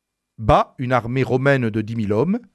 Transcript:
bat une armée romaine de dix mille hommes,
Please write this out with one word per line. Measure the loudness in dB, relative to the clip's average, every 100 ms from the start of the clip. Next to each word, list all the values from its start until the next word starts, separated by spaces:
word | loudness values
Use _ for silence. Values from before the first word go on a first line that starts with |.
| _ _ _ -4
bat | 2 2 2 -6
une | -2
armée | 0 0 -2
romaine | 0 2 2 2 0
de | -2
dix | -4 -4
mille | -2
hommes, | 0 0 -2 -6